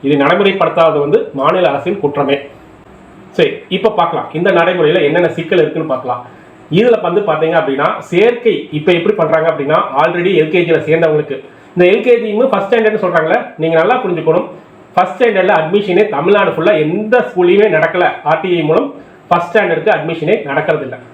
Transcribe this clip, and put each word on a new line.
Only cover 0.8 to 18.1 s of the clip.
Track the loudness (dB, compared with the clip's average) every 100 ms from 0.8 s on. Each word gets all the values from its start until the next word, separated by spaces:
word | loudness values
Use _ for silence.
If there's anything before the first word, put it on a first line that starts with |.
| 2 2 0
வந்து | 0 -2 -2
மாநில | 0 2 0
அரசின் | -2 -6 -4
குற்றமே. | -4 -2 -2 -2 -6 -20 -20 -20 -20 -20 -20 -20 -8 0
சரி, | 0 0 -8 -2
இப்ப | 0 0
பார்க்கலாம் | -2 -2 -6 -2
இந்த | 0 2
நடைமுறையில | 0 2 2 2 2
என்னென்ன | 0 0 -2
சிக்கல் | -2 0
இருக்குன்னு | 0 -2 -4
பார்க்கலாம். | -6 -4 -8 -10 -20 -20 -20 -2 0
இதுல | 2 2 0
வந்து | -2 -2
பாத்தீங்க | -2 0 0
அப்படின்னா, | 0 -2 -2 -4 -4
சேர்க்கை | 2 2 2 -2 -2 -4 -4
இப்ப | 0 2
எப்படி | 0 0
பண்றாங்க | 0 0 0
அப்படின்னா, | -2 0 0 0 0
already | 0 0 0 2
எல் | 2
கே | 0 0
ஜில | 0 0
சேர்ந்தவங்களுக்கு, | 0 2 0 -2 -10 -12 -20 -10 2
இந்த | 2
எல் | 4 2
கே | 2
ஜி | 2
இன்னும் | 0 0
ஃபர்ஸ்ட் | 0 2
ஸ்டாண்டர்ட்னு | 2 2 0 0
சொல்றாங்களே, | 0 0 -2 -4 -6
நீங்க | 0 2
நல்லா | 2 0
புரிஞ்சுக்கணும். | -2 -2 0 0 -2 -14 -20 -20 -6 -2
ஃபர்ஸ்ட் | -2 0
ஸ்டாண்டர்ட்ல | 0 2 2 0
அட்மிஷனே | 2 -2 0 0 0 0
தமிழ்நாடு | 2 2 2 0
ஃபுல்லா | 0 2 0
எந்த | -2 0 0 0
ஸ்கூல்லையுமே | 0 2 4 4 2
நடக்கல. | 0 0 -2